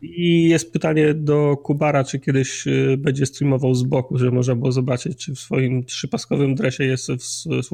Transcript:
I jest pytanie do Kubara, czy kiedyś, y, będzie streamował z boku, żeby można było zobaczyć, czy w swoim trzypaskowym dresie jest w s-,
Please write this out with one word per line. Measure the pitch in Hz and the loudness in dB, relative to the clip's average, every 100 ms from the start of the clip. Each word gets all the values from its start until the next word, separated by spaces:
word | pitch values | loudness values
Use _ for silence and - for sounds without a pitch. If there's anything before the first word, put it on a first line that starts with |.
I | 165 170 175 170 165 | -12 -2 2 4 6
jest | 165 - | 4 0
pytanie | 156 160 156 151 | -2 0 2 2
do | 156 147 147 147 143 | 2 2 2 2 0
Kubara, | - 143 151 143 | -2 0 2 0
czy | 131 135 | 0 -4
kiedyś, | - 135 131 - 143 | 0 0 0 -4 -2
y, | 135 135 135 | 0 2 2
będzie | 147 135 135 | 0 0 -2
streamował | - 143 131 135 | 0 0 2 2
z | 127 | 2
boku, | 127 135 127 131 | 2 0 0 0
żeby | 123 | 2
można | 123 123 | 2 0
było | 120 131 | 0 0
zobaczyć, | 127 127 123 - - | 0 0 -2 -4 -8
czy | - | -10
w | 131 | -12
swoim | - - 127 127 | -4 -2 0 -2
trzypaskowym | 127 - - - - 143 139 | -4 -10 -6 -6 -2 0 0
dresie | 135 131 - | 0 -2 -2
jest | 135 127 - | -2 -2 -4
w | |
s-, | 127 - - 165 127 127 | -8 -8 -10 -4 -4 -2